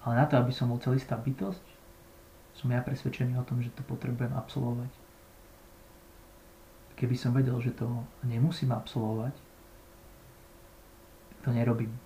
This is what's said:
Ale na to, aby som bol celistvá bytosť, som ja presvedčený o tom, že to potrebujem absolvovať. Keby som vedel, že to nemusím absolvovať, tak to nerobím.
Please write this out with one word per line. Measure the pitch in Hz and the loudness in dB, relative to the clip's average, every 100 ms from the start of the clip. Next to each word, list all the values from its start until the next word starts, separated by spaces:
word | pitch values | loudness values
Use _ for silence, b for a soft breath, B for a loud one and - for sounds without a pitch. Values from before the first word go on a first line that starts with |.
| - | 2
Ale | 117 | 4
na | |
to, | 147 131 | 6 6
aby | 123 127 | 4 2
som | 123 | 0
bol | 120 | 0
celistvá | - 131 - 110 | 2 2 2 -2
bytosť, | 127 131 98 175 - - - - - - - - - - | -2 -2 -4 -6 -12 -20 -20 -20 -20 -20 -20 -20 -20 -6
som | 127 | 0
ja | 123 | 0
presvedčený | 131 135 135 - 127 123 | 0 -4 -4 -2 0 0
o | |
tom, | 123 123 | 0 -2
že | 120 - | -2 -6
to | |
potrebujem | 131 - 131 120 127 | -8 -6 -4 -2 -2
absolvovať. | 131 - 135 123 120 127 - - - - - - - - - - - - - - - - - - - - - | -4 -4 -2 -2 -2 -6 -10 -20 -20 -20 -20 -20 -20 -20 -20 -20 -20 -20 -20 -20 -20 -20 -20 -20 -20 -20 -4
Keby | 123 123 | 0 0
som | 123 123 | 2 4
vedel, | 131 123 | 4 2
že | 120 - | -2 -2
to | 113 120 135 - | -4 -4 -6 -6
nemusím | 123 117 151 175 135 | -4 2 2 2 0
absolvovať, | 117 - - 110 110 120 143 - - - - - - - - - - - - - - - - - - - | -2 -4 -4 -2 -2 -4 -6 -16 -20 -20 -20 -20 -20 -20 -20 -20 -20 -20 -20 -20 -20 -20 -20 -20 -20 -20
tak | - | -6
to | - | -2
nerobím. | 120 117 117 113 - | 2 4 2 0 -6